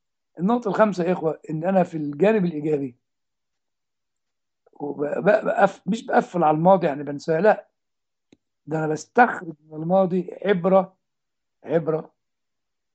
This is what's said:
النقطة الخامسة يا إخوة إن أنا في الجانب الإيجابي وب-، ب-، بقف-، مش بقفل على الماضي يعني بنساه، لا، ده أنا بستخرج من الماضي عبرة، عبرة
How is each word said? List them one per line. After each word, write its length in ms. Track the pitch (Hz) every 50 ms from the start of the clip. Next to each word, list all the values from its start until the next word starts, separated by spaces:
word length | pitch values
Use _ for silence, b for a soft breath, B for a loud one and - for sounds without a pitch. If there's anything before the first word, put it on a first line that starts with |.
| _ _ _ _ _ _ _ -
النقطة 280 | 170 202 240 247 240 208
الخامسة 360 | 175 180 220 214 180 180 165
يا 100 | 180 180
إخوة 260 | - 151 160 147 - - -
إن 140 | 160 156 160
أنا 200 | 185 196 190 175
في 140 | 180 170 156
الجانب 480 | 151 143 143 143 180 208 226 214 180
الإيجابي 500 | 175 156 151 147 156 151 139 139 131 120 _ _ _ _ _ _ _ _ _ _ _ _ _ _ _ _ _ _ _ _ _ _ _ _ _ _ _ _ _ _ _ _ _ _ _ _
وب-، 320 | _ 147 147 139 139 147
ب-، 400 | 143 - - 165 196 208 - 220
بقف-، 360 | - - - 196 190 - - _
مش 200 | 185 208 226 -
بقفل 380 | 262 208 240 196 - - 175 160
على 140 | 151 156 156
الماضي 300 | 165 185 196 190 180 156
يعني 160 | 135 143 143
بنساه، 360 | 143 147 139 - - 160 160
لا، 280 | 190 214 196 - - _ _ _ _ _ _ _ _ _ _ _ _ _ - _ _ _ _ _ _
ده 120 | 147 151 160
أنا 100 | 156 151
بستخرج 680 | 156 151 - - _ 240 240 233 - - 180 165 160 - 151 156
من 120 | 156 156 160
الماضي 540 | 170 185 190 190 175 180 185 - - - - -
عبرة، 520 | 190 208 175 165 190 190 190 185 - _ _ _ _ _ _ _ _ _ _ _ _ _ _ -
عبرة 480 | 110 143 170 156 156 156 156 165 - _ _ _ _ _ _ _ _ _ _ _ _ _ _ _ _